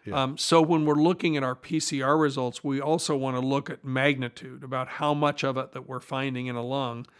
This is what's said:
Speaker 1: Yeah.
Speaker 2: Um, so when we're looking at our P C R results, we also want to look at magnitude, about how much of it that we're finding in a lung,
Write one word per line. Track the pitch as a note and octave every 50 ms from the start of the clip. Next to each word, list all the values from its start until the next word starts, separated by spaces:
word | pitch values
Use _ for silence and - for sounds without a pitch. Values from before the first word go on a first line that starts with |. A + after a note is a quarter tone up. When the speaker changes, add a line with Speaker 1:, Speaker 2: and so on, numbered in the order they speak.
| -
Speaker 1:
Yeah. | G#2 G2+ C#3+ C3
Speaker 2:
Um, | C3+ D3 -
so | - - E3 E3
when | D#3+ D#3 E3+ D#3+ D3+
we're | D3+ D3
looking | D3 D3+ E3+ F#3 F3+ - E3+ D3+ C#3+
at | C3+
our | B2+ B2+
P | - - - D#3+ D#3
C | - - D3+ C#3
R | C3 C3+ D3 D#3+
results, | D#3 C#3+ C3 C3+ B2+ B2 A#2+ - -
we | C#3+ C#3 C3+
also | C#3 D3+ D#3+ D3+ - - D3+ C3+
want | C3 C3 B2+
to | B2+ B2+
look | C3+ C#3 C#3 C#3 -
at | - - -
magnitude, | C3+ C3 C3 C3+ D3 C#3+ C3 B2+ A#2+ - - - C3 B2+ C3+ C3+
about | B2+ C3+ B2+ B2+ -
how | - - D3 D3 D3
much | D3 D3 D3 C#3+ - C#3+
of | C3+ B2+ C3+
it | B2+ - -
that | C3 B2+ C3+
we're | C3 B2
finding | - - C#3 C3 C3+ C#3 B2+ B2 B2+ B2+
in | B2
a | A#2+ A#2+
lung, | B2 C3 C#3 C3+ A#2+ A#2 A#2 A#2+ - _